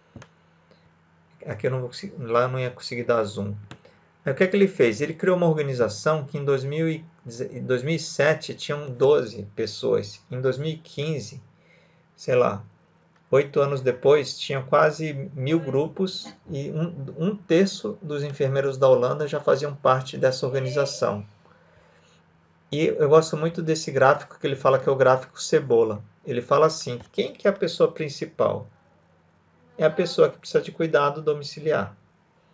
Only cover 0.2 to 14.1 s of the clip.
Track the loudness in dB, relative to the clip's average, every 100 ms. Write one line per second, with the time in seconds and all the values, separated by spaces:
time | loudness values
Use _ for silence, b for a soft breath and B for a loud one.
0.2 | -20 _ _ _ _ b b _ _ _
1.2 | _ -18 -12 -6 -4 -4 -8 -12 -14 -12
2.2 | -2 0 0 -2 -6 -8 -12 -8 0 0
3.2 | 0 -4 -8 -8 -14 -20 b b b b
4.2 | -6 0 2 4 2 4 2 2 -4 -4
5.2 | 0 2 2 2 0 -2 -2 -2 -2 -2
6.2 | -2 -6 0 0 0 -2 -2 -2 -8 _
7.2 | -16 -10 -10 -8 -2 -2 0 -4 -4 0
8.2 | 2 2 -4 -12 -8 -8 -8 2 4 4
9.2 | 2 -8 -12 -6 -6 -4 0 0 -2 -12
10.2 | -12 -4 -2 -2 -4 -6 -10 -8 -6 -6
11.2 | -8 -16 -20 _ b b b b b _
12.2 | 0 2 2 0 -10 _ _ _ _ _
13.2 | 0 0 2 0 0 0 -2 2 4